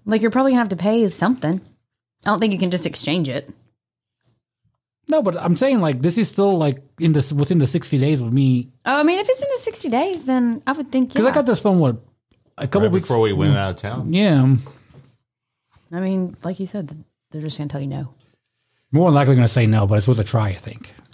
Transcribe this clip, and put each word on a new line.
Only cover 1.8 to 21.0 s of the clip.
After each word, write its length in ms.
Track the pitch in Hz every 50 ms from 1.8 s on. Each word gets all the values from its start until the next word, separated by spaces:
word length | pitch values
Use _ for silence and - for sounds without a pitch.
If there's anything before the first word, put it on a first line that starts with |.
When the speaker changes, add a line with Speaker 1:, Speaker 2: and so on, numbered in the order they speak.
| _ _ _ _ _ _ _ _ _
Speaker 1:
I 40 | 202
don't 100 | 214 170
think 120 | 220 220 196
you 60 | 175
can 120 | 190 180
just 160 | 180 175 -
exchange 420 | 170 156 - - - 156 180 160 135
it. 220 | 120 - - - - _ _ _ _ _ _ _ _ _ _ _ _ _ _ _ _ _ _ _ _ _ _ _ _ _ _ _ _ _ _
Speaker 2:
No, 160 | - 302 311 254
but 140 | 196 170 170
I'm 160 | - 175 175
saying, 240 | 143 247 277 262 226
like, 200 | 175 156 139 123
this 160 | 135 175 170
is 120 | 233 214 -
still, 260 | - - 196 202 196
like, 260 | 170 156 147 131 135 - _ _ -
in 140 | 165 160 156
the, 220 | 147 135 - 151
within 220 | 143 147 - 185 170
the 80 | 139
sixty 320 | 131 - 170 - - - 135
days 220 | 131 147 156 135 120
of 100 | 113 120
me. 380 | 135 135 131 127 123 123 - _ _ _
Speaker 1:
Oh, 140 | - 269 294
I 20 | 302
mean, 160 | 320 349 381
if 100 | 415 415
it's 140 | 508 523 587
in 60 | 554 539
the 80 | 494 -
sixty 260 | 453 415 - - 285
days, 340 | 220 240 320 392 370 160 -
then 380 | 262 262 254 240 233 233 214 -
I 60 | - 277
would 180 | 311 285 254
think, 220 | - 262 254 254 -
Speaker 2:
'Cause 100 | 262 214
I 60 | 254
Speaker 1:
yeah. 60 | 262
Speaker 2:
got 120 | 302 277
this 140 | 247 226 -
phone, 180 | - 208 190 180
what, 180 | 156 131 117 113 - _ _ _ _ _ _ _ _ _ _
a 100 | - -
couple 160 | 131 - 202 214 214
Speaker 3:
Right 40 | 170
Speaker 2:
weeks 160 | 190 165 -
Speaker 3:
before 120 | 127 117
we 120 | 113 107 101
went 200 | 95 - 151 143
Speaker 2:
Mm. 40 |
Speaker 3:
out 140 | 101 98 95 90
of 40 |
town. 360 | - - 104 117 131 - 156 160
Speaker 2:
Yeah. 420 | 185 208 202 156 139 131 131 135 123 - - - _ _ _ - - - _ _ _ _ _ _ _ _ _ _ _ _ _ _ _ _ _ 165
Speaker 1:
I 80 | 175
mean, 360 | 190 190 190 190 185 180 - - -
like 160 | 170 190 185
you 80 | 196
said, 380 | 185 - 208 170 143 156 156 - _ _ _ _ _
they're 120 | - 156 151
just 160 | 156 - -
gonna 100 | 147 143
tell 120 | 143 143
you 60 | 139
no. 220 | 135 139 139 139 123 - _ _ _ _ _ _ _ _ _ _ _ _ _ _ _ -
Speaker 2:
More 180 | 143 175 180
than 40 | 147
likely 200 | 143 143 131 131
gonna 140 | 123 120 113
say 180 | - 131 117
no, 200 | 110 110 110 101
but 120 | 95 104 107
it's 100 | 98 127
worth 100 | 123 110
a 60 | 101
try, 240 | - - 113 107 101
I 60 | 95
think. 380 | - - - - - - - - -